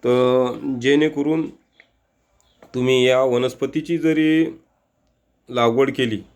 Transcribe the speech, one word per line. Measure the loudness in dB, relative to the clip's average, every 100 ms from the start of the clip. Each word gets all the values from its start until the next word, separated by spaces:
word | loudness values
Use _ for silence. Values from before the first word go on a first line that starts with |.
तर | 0 2 2 2 0 -4 -8 -4
जेणेकरून | 0 2 2 -2 -2 -2 -4 -10 _ _ _ _ _ _ _ _ _ _ -12
तुम्ही | -4 2 4 4
या | 4
वनस्पतीची | 2 0 -2 -4 -6 -6 -4 -2
जरी | 0 0 2 2 -2 -6 _ _ _ _ _ _ _ _ _
लागवड | -2 0 2 -2
केली | 0 -4 -4 -12